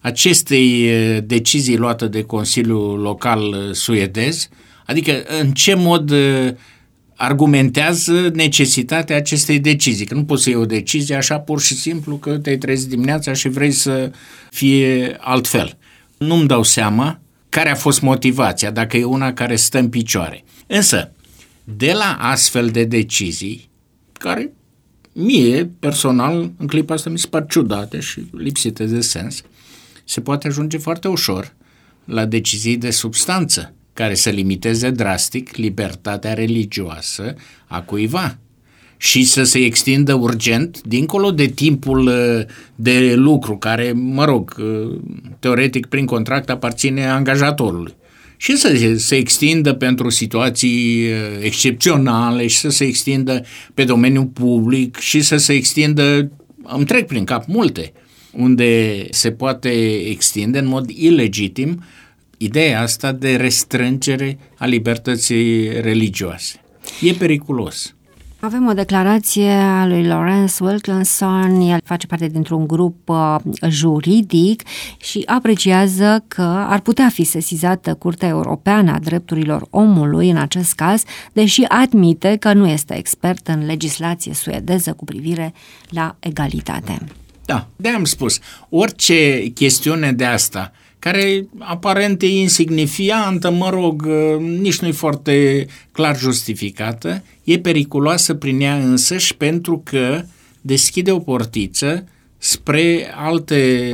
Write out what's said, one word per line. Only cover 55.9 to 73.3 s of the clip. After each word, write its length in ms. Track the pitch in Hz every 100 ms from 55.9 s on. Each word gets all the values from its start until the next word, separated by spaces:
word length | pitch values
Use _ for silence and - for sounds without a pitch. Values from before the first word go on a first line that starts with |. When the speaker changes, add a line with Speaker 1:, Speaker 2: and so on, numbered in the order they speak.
| 151 143 143 143 - _ -
Speaker 1:
îmi 220 | - 131
trec 220 | 143 240 185
prin 180 | 127
cap 220 | 95 123 135
multe, 460 | 214 185 - 80 _ _ _ _ -
unde 720 | 127 123 120 117 110 101 -
se 200 | - 117
poate 400 | 113 131 127 127 117 113 107 95
extinde 500 | 104 - 104 104 135
în 80 | 135
mod 240 | 131 123
ilegitim 920 | 101 156 165 110 101 98 127 139 175 - - - _ _ _
ideea 440 | 110 139 160 113
asta 320 | 117 - 135
de 240 | 131 135 127
restrângere 1040 | 127 - - 127 123 135 139 135 135 139 - _
a 80 | 127
libertății 1120 | 123 113 117 - 120 - 117 117 113 110 117
religioase. 800 | 113 110 110 95 92 90 - - _ _ - -
E 120 | 175
periculos. 840 | 180 180 147 147 131 90 - - _ _ _ - -
Speaker 2:
Avem 260 | 220 240 247
o 60 |
declarație 800 | 196 190 190 185 220 - 202 202
a 360 | 196 196 190 185
lui 200 | 175 170
Lawrence 580 | 165 170 196 196 -
Wilkinson, 960 | 185 208 202 190 190 - 190 185 185 185
el 200 | 180 170
face 220 | - 170 -
parte 200 | 165 160
dintr-un 380 | 160 156 160 156
grup, 420 | 165 180 170 -
uh, 280 | 160 156